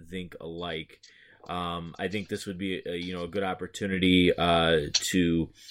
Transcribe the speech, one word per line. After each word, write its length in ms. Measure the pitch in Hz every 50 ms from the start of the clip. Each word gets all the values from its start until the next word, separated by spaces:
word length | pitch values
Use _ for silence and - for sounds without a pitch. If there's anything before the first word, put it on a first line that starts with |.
| 82 80
think 240 | 87 92 90 82 - -
alike. 600 | - 82 82 82 87 85 82 82 80 - - _ - - _ _ _ _ - _ - -
Um, 460 | 85 90 87 87 85 85 85 82 - -
I 100 | 98 95
think 200 | 92 107 95 -
this 160 | 104 101 -
would 140 | 104 95 87
be 240 | 98 95 92 - -
a, 120 | - 87
you 180 | 87 87 92 92
know, 80 | 90 87
a 60 | 85
good 160 | - 98 98
opportunity, 880 | 95 90 - 90 87 - - 107 98 95 92 92 92 92 90 90 87 -
uh, 520 | - 82 87 85 85 82 82 82 78 73 76 -
to, 580 | - - - - 92 87 85 85 82 80 - - - - -